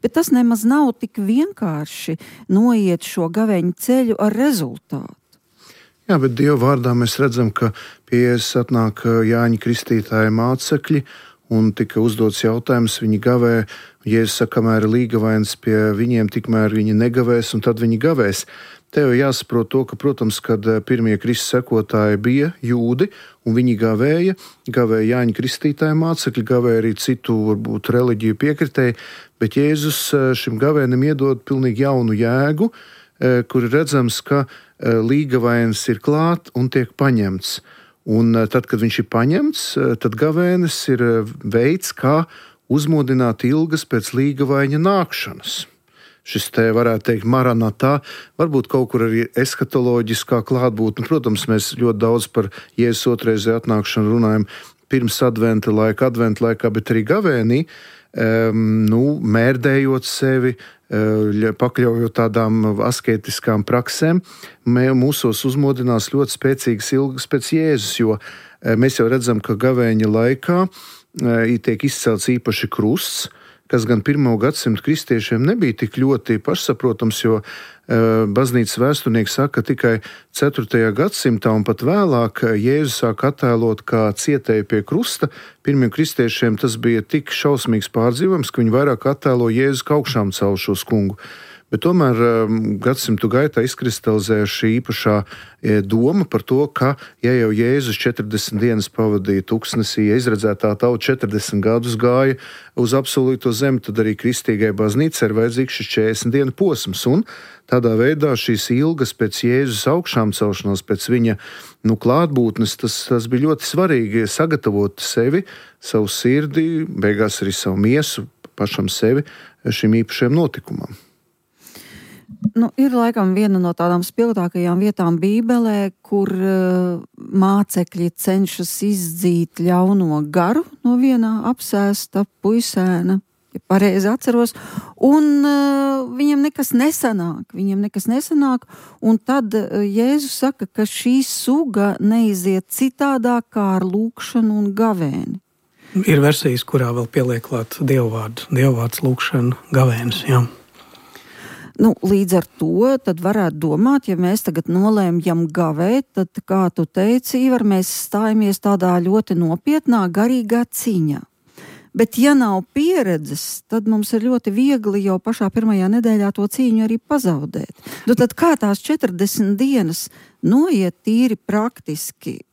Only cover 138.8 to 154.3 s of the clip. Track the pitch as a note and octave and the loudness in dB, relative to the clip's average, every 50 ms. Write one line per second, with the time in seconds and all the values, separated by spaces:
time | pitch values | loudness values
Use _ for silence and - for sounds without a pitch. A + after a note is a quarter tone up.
138.8 | - - - _ - A3 A3+ A3 _ - B3+ C#4 B3 G#3 G#3 A3 G#3 - - G3 | -20 -20 -16 _ 2 2 2 2 _ 0 0 0 0 0 -2 -2 -2 -2 -2 -2
139.8 | G#3 G3+ G3 A3 A#3 B3+ C#4+ D4+ C#4+ C4 - - - C4+ C#4+ _ G#3 - _ - | -2 0 0 2 2 2 2 0 0 -4 -4 -2 -2 -2 -2 _ -10 -8 _ -4
140.8 | G#3+ G#3 - - - A#3+ B3 C4+ C4+ - - - - - C4 D4 E4 C4+ G3 G#3+ | -4 -2 -4 -4 0 2 2 2 0 -2 -6 -6 -2 0 0 0 0 0 0 0
141.8 | G3+ G3+ F#3+ - F#3 G#3 A3 A#3 A#3 G#3+ G3+ F#3 F3 G3 F#3+ F#3 - _ - - | 0 0 0 0 0 2 2 4 2 2 0 0 0 0 0 0 -2 _ -4 -2
142.8 | C4 C4 - _ C#4+ C#4 C#4 B3+ A3+ B3 A#3+ A#3+ A3+ _ - A3 G3+ G3 F#3+ F#3 | -2 -2 0 _ -2 0 0 0 0 0 0 0 -2 _ -4 -2 0 2 0 0
143.8 | F#3 F#3 F3+ G#3 A3 A3+ - - - - - A#3+ A3+ G#3+ G#3+ G#3 G#3 G3+ G3 G3+ | 0 0 -2 -2 -2 -2 -6 -10 -14 -4 -2 0 0 2 2 0 0 -2 0 0
144.8 | A3+ A3+ G#3 F3+ E3 C#3+ C3+ - - - - F#3+ _ _ _ _ _ _ _ _ | 0 0 2 0 -2 -2 -2 -4 -6 -6 -8 -12 _ _ _ _ _ _ _ _
145.8 | - - - F#3+ G3 - D#3 C#3+ C#3 D3 D3+ - - D3 B2 B2 - - - C3+ | -20 -4 -2 -2 2 4 4 4 4 4 2 2 0 -2 -2 -2 -4 -2 0 0
146.8 | B2+ A#2+ A#2+ B2 A#2 A2+ - - B2+ B2+ A#2+ A2+ - - C3 A#2 A2+ - - - | 0 0 -2 -4 -4 -2 -2 0 0 0 -2 -4 -4 -6 -6 -6 -6 -6 -6 -4
147.8 | D3 C3 C3+ C3 A#2+ A2+ A2 A2+ A2 A2 A2+ - - - D#3+ B2+ C3 C#3 B2+ A#2 | 0 2 2 2 2 0 -2 -4 -6 -8 -10 -12 -8 -4 0 2 2 2 2 2
148.8 | A#2 A2+ - - - C3 B2+ - - - - C3 A#2+ B2 B2 - - - - C3 | -2 -4 -4 -2 -2 -2 -2 -2 -4 -2 -2 0 0 0 -2 -4 -6 -2 2 2
149.8 | C3 B2+ A#2 A2+ A#2+ A#2+ A2 - - - C3 B2 A#2+ A#2+ - - - _ _ - | 4 4 2 0 -2 -4 -4 -4 -2 2 2 2 2 0 -4 -16 -20 _ _ -20
150.8 | - - - - - - - - - - - - - - - - - - - - | -20 -20 -20 -20 -20 -20 -20 -20 -20 -20 -20 -20 -20 -20 -20 -20 -20 -20 -2 2
151.8 | G#3+ A3+ F#3+ - - F#3+ G3+ G3 G3 F3 F#3 F3+ - - _ - - D#3+ E3+ F#3 | 2 2 2 2 0 0 2 2 2 2 2 0 0 -2 _ -4 -4 -2 2 2
152.8 | A3+ C4 C4+ B3+ - - F3 D#3+ F3 F#3+ G#3 G#3+ F#3+ E3 D3+ D3+ D#3 D#3+ D3 D#3 | 2 2 2 0 0 -4 -4 -2 -2 -2 0 0 0 -2 -2 -2 -2 -2 0 2
153.8 | G#3+ B3+ C#4 C#4 - - F#3 E3 F3+ F3+ | 2 2 2 2 0 -2 -2 0 2 0